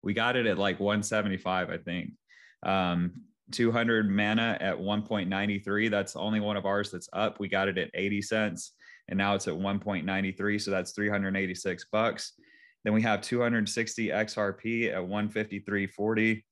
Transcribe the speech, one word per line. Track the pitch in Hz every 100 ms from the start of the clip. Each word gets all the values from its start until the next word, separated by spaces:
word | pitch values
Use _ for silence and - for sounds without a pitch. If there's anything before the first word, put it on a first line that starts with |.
We | 95
got | 104 117
it | 127 113
at, | 92
like, | 98 90
one | 101 104
seventy-five, | 101 110 101 95 - 92 90
I | 82
think. | 82 87 - - _ - - _
Um, | - 95 90 87 87 87 - _ _
two | - 117
hundred | 117 113 113 107
Mana | 98 104 110 117 107
at | 98 80
one | 95 107
point | 107 107 90
nine | 95 101 101
three. | 98 104 110
That's | 104 98
the | -
only | 104 107
one | 104 101
of | 98
ours | 101 104
that's | 90 -
up. | 92 107 -
We | 98
got | 98 98
it | 92
at | 87
eighty | - 98 101
cents, | 98 110 107 - - _ - - -
and | 95
now | 101 98
it's | 98
at | 80
one | 98 101
point | 104 95
nine | 80 95 95 95
three. | 101 104
So | 101
that's | 95 90
three | - 104
hundred | 101 95 98
eighty-six | 95 90 95 87 -
bucks. | 110 113 - - - - - - _
Then | 110
we | 107
have | 113 104
two | - 120
hundred | 120 117 107
sixty | - 113 - 110
X | 92 107 -
R | 101
P | 98 113 117 117
at | 92 90
one | 104 104
fifty-three | 107 107 101 104 101 98
forty | - 107 110 110 110 _